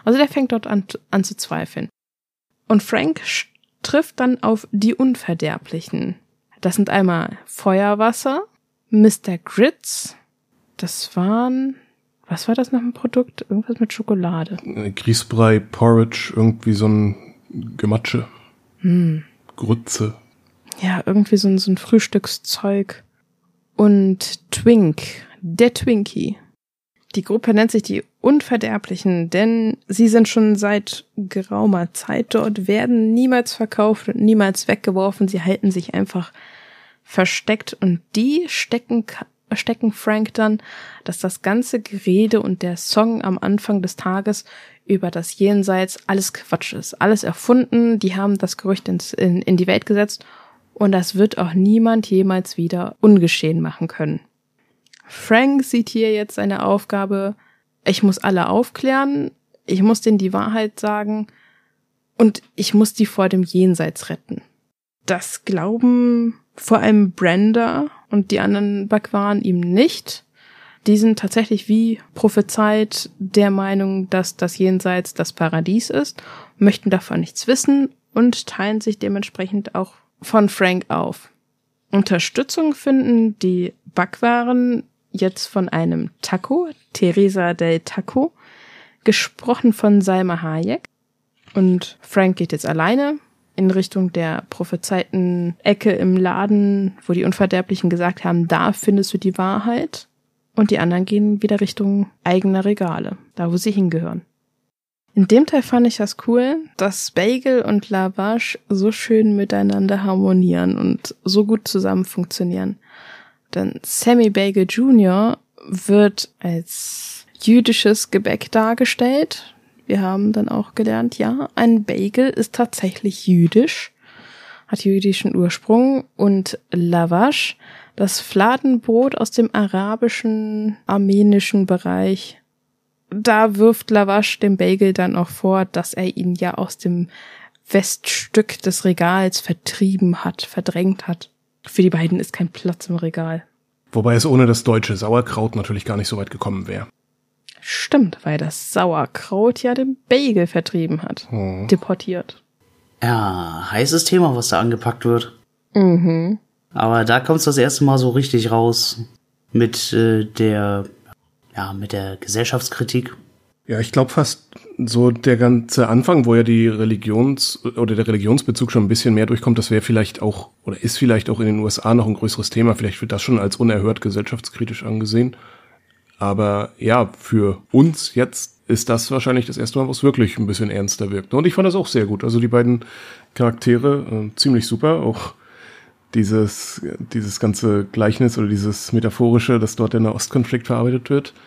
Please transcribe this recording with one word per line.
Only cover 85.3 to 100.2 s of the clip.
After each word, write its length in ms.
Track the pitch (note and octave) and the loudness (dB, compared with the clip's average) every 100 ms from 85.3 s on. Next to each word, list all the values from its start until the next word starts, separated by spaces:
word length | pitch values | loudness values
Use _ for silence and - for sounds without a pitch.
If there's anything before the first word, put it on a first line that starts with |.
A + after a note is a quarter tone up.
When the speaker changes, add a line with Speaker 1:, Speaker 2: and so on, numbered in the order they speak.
| F#3+ - | -4 -6
Speaker 1:
von 220 | G3 F3+ | -4 -2
einem 420 | E3 E3+ E3 - _ | -2 -2 -2 -6 _
Taco, 460 | - F#3 - D#4 E4+ - _ | -6 -4 -2 -2 -4 -8 _
Teresa 640 | - F3+ F3+ G3 F#3+ F3 | -2 0 2 2 2 -2
del 260 | E3+ E3 E3 | 0 0 -2
Taco, 520 | - - - B3+ D#4 _ _ - - - - _ | -4 -10 -4 -2 -2 _ _ -20 -20 -20 -20 _
gesprochen 680 | - G#3+ - - B3 - A#3 | 0 0 -2 -6 -4 0 0
von 280 | G#3+ G#3 G3+ | 2 2 4
Salma 420 | F#3+ F#3 F#3 E3+ | 2 0 -2 -4
Hayek. 420 | D#3+ D#3+ F#3+ D#4+ - _ _ _ _ _ _ | -4 -4 -4 -6 -10 _ _ _ _ _ _
Und 420 | G3 F#3 F3+ - - | 2 2 2 -2 -18
Frank 360 | - G3 F#3+ F3+ | -6 0 0 0
geht 160 | E3+ | -4
jetzt 140 | D3+ - | -6 -4
alleine 520 | D#3+ E3+ B3+ C#4+ D4+ _ _ _ | -2 0 0 -2 -4 _ _ _
in 160 | - F#3+ | -2 0
Richtung 420 | F#3+ F#3+ F#3+ F3+ | 0 -2 -2 -4
der 320 | E3+ D#3+ D#3+ - | -2 -4 -6 -8
prophezeiten 1080 | - F3 F3 - F#3 - F#3+ F3+ F3 F3 E3+ | -12 -8 -8 -4 -4 -4 -2 -2 -2 -4 -4
Ecke 300 | G3+ G3+ G#3 | -2 0 0
im 240 | - F#3 F#3 | 2 2 2
Laden, 800 | F#3 - G#3 G#3 G3+ G3 F#3+ - - | 0 -2 0 2 2 0 -2 -4 -4
wo 80 | |
die 100 | F3+ | -2
Unverderblichen 640 | F#3 F#3 F#3+ F#3 - F#3+ F3 | 0 0 0 0 -2 -2 -2
gesagt 360 | F3 F3 F3+ | 0 -2 -4
haben, 240 | F3 E3+ E3 | -2 0 0
da 240 | D#3+ F3+ | 0 0
findest 420 | - - G3+ G3 | -2 0 0 0
du 40 | F#3+ | -2
die 200 | F#3+ F#3+ | -4 -2
Wahrheit. 680 | F#3 G3+ A3 A#3+ E4 - - _ | -2 -2 -2 -4 -6 -10 -20 _